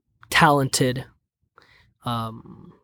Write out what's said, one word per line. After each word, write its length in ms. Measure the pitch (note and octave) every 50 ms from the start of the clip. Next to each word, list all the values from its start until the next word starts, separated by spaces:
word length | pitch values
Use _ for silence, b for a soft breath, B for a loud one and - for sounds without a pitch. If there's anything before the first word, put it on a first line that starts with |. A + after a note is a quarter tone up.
| _ _ _ _ - -
talented. 760 | - - E3+ D#3 C#3+ C#3+ C3+ C3 - - C#3+ B2+ B2 B2+ - - _ _ _ _ _ _ _ _ _ b b b b b b b b _ -
Um, 680 | B2 A#2+ A#2 A2+ A2+ A2+ A2+ - - - - - - - _